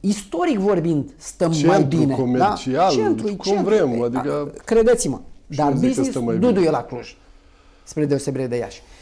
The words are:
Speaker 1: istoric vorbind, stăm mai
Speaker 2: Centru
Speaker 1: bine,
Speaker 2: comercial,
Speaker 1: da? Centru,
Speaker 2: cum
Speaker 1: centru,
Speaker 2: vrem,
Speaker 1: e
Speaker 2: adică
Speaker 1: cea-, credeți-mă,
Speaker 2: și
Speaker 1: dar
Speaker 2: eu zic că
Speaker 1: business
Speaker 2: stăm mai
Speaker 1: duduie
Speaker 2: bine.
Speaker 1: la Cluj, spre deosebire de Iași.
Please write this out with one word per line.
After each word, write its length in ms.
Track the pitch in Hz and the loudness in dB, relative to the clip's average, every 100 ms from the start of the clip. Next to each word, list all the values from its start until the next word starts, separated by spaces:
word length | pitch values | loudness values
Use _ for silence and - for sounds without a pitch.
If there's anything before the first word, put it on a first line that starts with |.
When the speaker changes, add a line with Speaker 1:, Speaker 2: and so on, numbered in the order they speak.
Speaker 1:
istoric 580 | 190 208 - 330 349 226 | -2 -4 -4 -2 0 0
vorbind, 520 | 196 185 165 151 127 - | 2 2 2 -2 -2 -12
stăm 340 | - - 175 | -18 -2 0
mai 80 | 160 156 196 | 2 4 4
Speaker 2:
Centru 200 | 135 - | 4 2
Speaker 1:
bine, 160 | 147 | 2
Speaker 2:
comercial, 580 | 131 123 123 190 208 131 | 2 0 2 2 0 -2
Speaker 1:
da? 140 | 131 185 | 2 2
Centru, 380 | 135 214 - 214 | 2 2 0 -2
Speaker 2:
cum 100 | 196 | -6
Speaker 1:
centru, 280 | 190 202 | -2 0
Speaker 2:
vrem, 280 | 185 214 151 117 | 2 2 2 0
Speaker 1:
e 40 | |
Speaker 2:
adică 460 | 120 127 139 147 147 | -2 -2 -4 -4 -6
Speaker 1:
cea-, 80 | - | -10
credeți-mă, 560 | - 226 226 233 156 123 - - - | 0 2 4 2 0 -6 -10 -20 -12
Speaker 2:
și 80 | 147 | -2
Speaker 1:
dar 80 | 147 | 0
Speaker 2:
eu 40 | |
zic 60 | 135 | 2
că 40 | 254 | 0
Speaker 1:
business 240 | 262 269 | 0 -2
Speaker 2:
stăm 140 | 139 | -2
mai 100 | 117 | -2
Speaker 1:
duduie 180 | 117 247 196 | 0 2 2
Speaker 2:
bine. 120 | 165 | 2
Speaker 1:
la 120 | 139 | 0
Cluj, 340 | - 123 113 - - - _ _ - _ | -4 -12 -14 -20 -20 -20 _ _ -20 _
spre 200 | - - | -12 -4
deosebire 420 | 147 139 139 131 131 | -2 -2 -2 -6 -4
de 100 | 120 | -6
Iași. 260 | 110 - - - | -8 -12 -20 -20